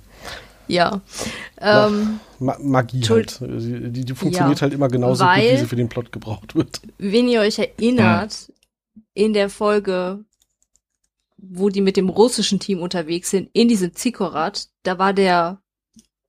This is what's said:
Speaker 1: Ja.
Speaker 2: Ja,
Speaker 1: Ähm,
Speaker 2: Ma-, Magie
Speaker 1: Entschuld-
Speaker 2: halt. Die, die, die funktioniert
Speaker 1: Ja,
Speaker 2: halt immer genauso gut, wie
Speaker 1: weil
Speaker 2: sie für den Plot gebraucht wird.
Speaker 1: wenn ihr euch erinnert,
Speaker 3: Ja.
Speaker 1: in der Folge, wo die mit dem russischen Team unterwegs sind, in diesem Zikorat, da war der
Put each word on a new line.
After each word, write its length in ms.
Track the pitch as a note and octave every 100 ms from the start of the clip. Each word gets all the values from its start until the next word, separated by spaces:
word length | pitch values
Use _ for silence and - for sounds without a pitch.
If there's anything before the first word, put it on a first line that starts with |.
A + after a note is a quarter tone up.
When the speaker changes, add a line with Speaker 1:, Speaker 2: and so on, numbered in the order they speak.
| - - - - - _ -
Speaker 1:
Ja. 340 | F3 E3+ G3 - - A3 - - -
Speaker 2:
Ja, 280 | G3+ G#3+ G#3+
Speaker 1:
Ähm, 320 | G#3 G#3+ G#3+ - -
Speaker 2:
Ma-, 180 | B2+ -
Magie 380 | C#3+ C3 A#2+ B2+
Speaker 1:
Entschuld- 380 | A2+ A3+ A3 -
Speaker 2:
halt. 100 | B2+ A#2+
Die, 280 | A2+ A#2+ A#2+
die, 140 | A#2+ B2+
die 80 | C3
funktioniert 440 | F3+ F3+ E3+ C#3+
Speaker 1:
Ja, 20 |
Speaker 2:
halt 100 | C#3
immer 140 | C#3+ C#3
genauso 340 | B2+ A#2+ B2+ F#3
gut, 100 | F#3+
wie 40 |
Speaker 1:
weil 160 | A3 C4
Speaker 2:
sie 60 | -
für 100 | A#2+
den 140 | A#2+
Plot 220 | - A#2+
gebraucht 440 | G#2+ A2 G#2 - D#3+
wird. 260 | - - - -
Speaker 1:
wenn 300 | G3 G#3 B3
ihr 140 | A#3
euch 160 | G#3 G#3+
erinnert, 720 | G3+ - A3 B3 A3 A3 G#3 - -
Speaker 3:
Ja. 40 | _ _ _ _ - _
Speaker 1:
in 200 | - G#3+
der 160 | G#3 G3+
Folge, 720 | - G#3 G#3 G3+ F#3 F3+ G3 G#3+ _ _ _ _ _ _ _ _ _ _ _
wo 320 | F#3+ F3+ G3+
die 120 | G3
mit 140 | F#3+ G3
dem 120 | F#3+
russischen 500 | - A#3+ B3 G3+ F#3+
Team 220 | - F#3+
unterwegs 480 | F3 F#3 D#3 E3+ -
sind, 200 | F#3+ -
in 140 | - A#3
diesem 240 | A3 F3+ -
Zikorat, 720 | B3 - F3+ D3 E3 - - _
da 160 | - F3+
war 140 | G3
der 480 | G3 F#3 F3 E3+ G3 _ _ _ - _ _